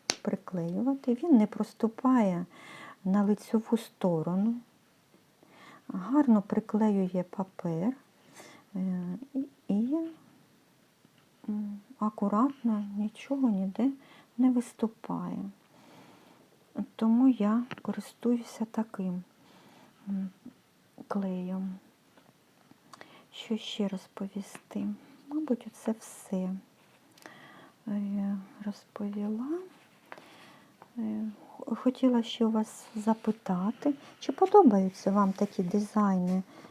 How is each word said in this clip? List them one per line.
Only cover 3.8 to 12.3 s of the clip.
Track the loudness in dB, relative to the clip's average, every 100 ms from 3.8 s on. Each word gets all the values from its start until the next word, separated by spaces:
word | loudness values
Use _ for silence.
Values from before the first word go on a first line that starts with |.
| -2 -4 0 0 0 0 0 -2 -8 _ _ _ _ _ _ _ _ -20 -20 -20 -10
Гарно | -8 0 4 6 4
приклеює | 4 -2 0 2 2 2 0 -2 -4
папер, | -6 -8 -6 -4 -2 -2 -4 _ _ _ -20 -20 -20 _ -6
е, | -4 -4 -6 -8 -8
і, | -8 -8 -8 -2
і, | 0 2 0 -2 -10 -20 -20 _ _ _ _ _ _ _ _ _ _ -8
м, | -6 -6 -10 -16 -6
акуратно, | -4 -2 0